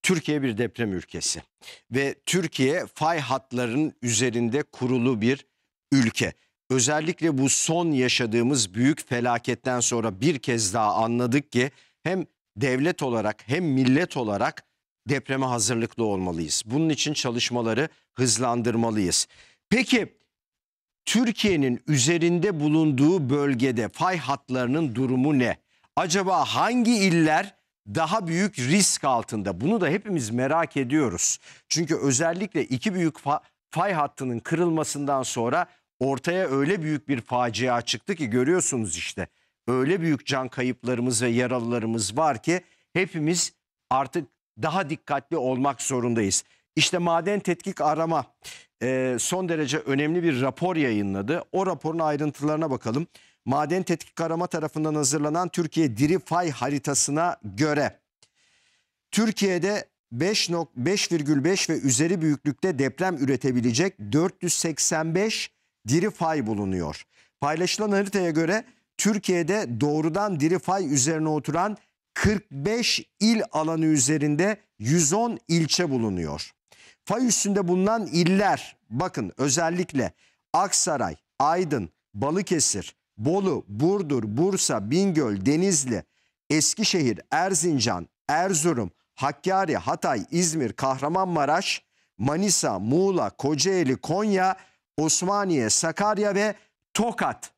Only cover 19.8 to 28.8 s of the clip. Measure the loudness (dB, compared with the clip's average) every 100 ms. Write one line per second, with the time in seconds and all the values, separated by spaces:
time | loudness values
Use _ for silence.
19.8 | 2 0 0 _ _ _ _ _ _ _
20.8 | _ _ 0 2 2 2 2 2 2 0
21.8 | 0 2 4 4 4 2 2 0 2 4
22.8 | 4 4 4 4 2 0 2 2 2 0
23.8 | -2 -2 -2 0 -2 -6 -2 -2 0 0
24.8 | 0 0 0 2 4 4 2 -2 _ _
25.8 | _ -4 0 0 2 2 2 0 2 2
26.8 | 2 4 4 6 4 4 0 _ _ _
27.8 | -6 -2 0 0 0 0 0 0 2 4